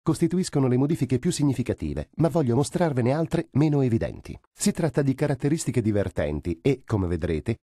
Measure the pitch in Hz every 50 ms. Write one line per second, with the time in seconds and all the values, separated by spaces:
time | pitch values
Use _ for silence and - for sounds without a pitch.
0 | _ - 151 - 175 165 175 185 180 - - 143 135 127 127 127 139 143 - -
1 | 135 - 127 123 - 180 165 - 147 143 127 - 120 - 92 - 82 76 69 71
2 | 73 - _ - 151 165 131 170 147 117 117 131 143 - - 180 180 160 135 127
3 | 113 123 135 156 165 - - 175 - - - 127 151 160 147 143 135 127 113 110
4 | - 64 50 - - - - - - _ _ - - 208 - - 175 147 - 156
5 | 143 135 131 - 151 147 143 - - 143 156 165 - - 113 123 104 110 104 101
6 | 95 92 - - 82 73 76 76 - 87 82 - - 139 135 127 - - 113 98
7 | 95 85 90 82 80 82 82 76 - - 117 - _